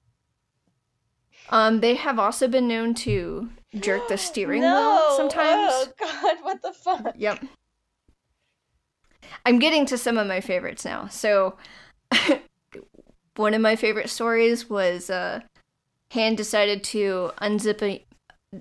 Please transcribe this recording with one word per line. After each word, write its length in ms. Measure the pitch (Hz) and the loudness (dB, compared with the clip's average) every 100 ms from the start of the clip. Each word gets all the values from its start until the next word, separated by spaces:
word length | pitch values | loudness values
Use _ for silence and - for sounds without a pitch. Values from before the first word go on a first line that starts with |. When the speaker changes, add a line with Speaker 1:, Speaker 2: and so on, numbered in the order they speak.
| _ _ _ _ _ _ _ _ _ _ _ _ _ _ - | _ _ _ _ _ _ _ _ _ _ _ _ _ _ -2
Speaker 1:
Um, 300 | 220 220 220 | 2 4 4
they 140 | 226 254 | 2 2
have 220 | 311 240 | 0 0
also 280 | 202 240 262 | 0 0 0
been 220 | 262 247 | 2 2
known 260 | 226 226 | 0 -2
to 540 | 233 240 202 170 160 233 - _ 214 | -2 -2 -2 -2 -8 -10 -14 _ -6
jerk 280 | 196 190 480 | -2 -2 -2
the 80 | 403 | -4
Speaker 2:
<gasps> 0 | |
Speaker 1:
steering 420 | 359 320 285 285 | -4 -4 -2 0
Speaker 2:
No! 140 | 262 381 440 359 311 | 4 4 4 4 4
Speaker 1:
wheel 80 | 269 | 2
sometimes. 560 | 294 320 311 359 403 | 0 0 2 2 2
Speaker 2:
Oh, 120 | 262 269 - | 0 -2 -6
God, 380 | 349 294 370 330 | -8 -2 -2 -2
what 180 | 320 381 | -4 -8
the 100 | - | -10
fuck? 420 | - 349 349 233 - | -8 -4 -4 -4 -6
Speaker 1:
Yep. 280 | 208 202 269 - _ _ _ _ _ _ _ _ _ _ _ _ _ _ _ _ - - | -4 -4 -8 -18 _ _ _ _ _ _ _ _ _ _ _ _ _ _ _ _ -20 -4
I'm 140 | - 240 | 2 4
getting 260 | 294 311 277 | 6 4 2
to 120 | 247 | 0
some 200 | 247 233 | 0 0
of 80 | 202 | 0
my 120 | 185 | -4
favorites 440 | 190 180 - - | -2 -4 -4 -8
now. 240 | - - 196 | -10 -10 -10
So, 480 | - 220 202 190 190 - - - _ _ | -4 2 4 2 -2 -16 -20 -20 _ _
<laughs> 1200 | 240 - 277 - _ _ - - - _ _ _ - | 0 2 0 -2 _ _ -20 -20 -20 _ _ _ -2
one 180 | 214 | 0
of 60 | 220 | 2
my 140 | 220 220 | 2 2
favorite 320 | 220 220 220 | 0 -2 -4
stories 600 | - 233 226 233 233 233 | -4 -2 2 2 2 -2
was, 400 | 208 185 175 175 | -2 0 -2 -4
uh, 300 | 185 180 - - _ _ _ _ _ _ | -6 -6 -8 -12 _ _ _ _ _ _
hand 240 | 240 220 220 | -2 0 0
decided 480 | 214 214 208 202 | 0 2 2 0
to 480 | 202 214 196 185 180 - | -4 -2 -2 -2 -4 -4
unzip 440 | 208 208 214 208 | -4 -2 -2 -2
a, 220 | 208 190 - _ _ _ _ 196 | -4 -6 -12 _ _ _ _ -20